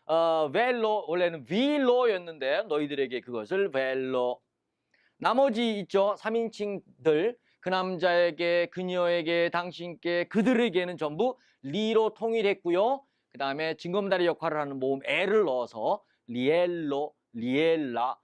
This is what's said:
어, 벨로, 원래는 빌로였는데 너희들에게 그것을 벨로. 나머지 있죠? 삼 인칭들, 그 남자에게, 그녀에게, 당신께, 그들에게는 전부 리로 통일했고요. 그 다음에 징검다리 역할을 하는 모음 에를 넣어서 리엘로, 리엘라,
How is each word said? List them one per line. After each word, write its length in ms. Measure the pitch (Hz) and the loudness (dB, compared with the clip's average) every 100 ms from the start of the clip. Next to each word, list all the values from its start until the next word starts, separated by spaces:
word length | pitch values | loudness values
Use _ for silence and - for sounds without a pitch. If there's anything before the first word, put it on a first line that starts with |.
| - | -2
어, 440 | 165 165 160 151 | 2 2 2 0
벨로, 520 | 160 247 247 220 214 151 | 0 0 0 0 -2 -2
원래는 360 | 175 175 165 120 | 0 0 -2 -4
빌로였는데 1160 | 190 277 294 254 247 240 190 170 156 131 160 214 | 0 2 2 2 4 2 0 -4 -6 -2 0 0
너희들에게 520 | 151 147 143 135 123 | -2 -2 -2 -2 -4
그것을 520 | 123 120 107 190 196 | -6 -8 -4 -2 0
벨로. 680 | 135 131 131 131 131 123 123 _ _ _ _ _ _ _ _ | 0 -2 -2 -2 -2 -2 -4 _ _ _ _ _ _ _ _
나머지 600 | 175 240 277 214 233 208 | 0 4 2 2 0 -2
있죠? 340 | 175 196 196 190 | 0 2 2 0
삼 200 | 214 226 | -4 -2
인칭들, 1000 | 226 226 208 196 - _ 131 151 214 240 _ _ | -4 -6 -6 -8 -12 _ 2 2 2 -4 _ _
그 100 | 185 | -2
남자에게, 1000 | 185 185 180 180 175 175 151 170 175 170 | -2 -2 0 2 4 2 2 0 2 0
그녀에게, 800 | - 185 180 175 175 160 170 170 | -4 -4 0 2 0 0 0 2
당신께, 800 | 170 175 160 175 160 175 175 170 | 0 -4 -8 -12 -8 -2 -2 0
그들에게는 680 | 202 220 240 240 170 180 165 | 0 2 2 2 0 -2 -4
전부 400 | 151 151 247 - _ _ | -4 0 -2 -2 _ _
리로 520 | 135 175 220 220 220 | -8 -2 2 2 2
통일했고요. 920 | - 226 226 202 196 175 175 220 277 - _ _ | -2 -2 0 0 0 0 0 2 0 -6 _ _
그 60 | - | -8
다음에 360 | 139 139 160 | -6 -4 -4
징검다리 520 | 160 170 190 196 185 175 | -6 -4 -4 0 2 2
역할을 320 | 151 160 151 | 0 -2 -2
하는 220 | 143 135 | -4 -2
모음 200 | 131 135 | -2 -2
에를 400 | 135 151 196 220 | -2 0 2 2
넣어서 580 | 175 127 117 113 123 208 _ _ - | 2 0 -4 -4 -2 -2 _ _ -10
리엘로, 840 | 120 131 165 180 170 151 139 147 - _ | -2 2 4 2 -2 -4 -4 -6 -10 _
리엘라, 840 | 117 120 135 160 165 139 117 123 - | -8 -2 2 2 2 -2 -4 -4 -6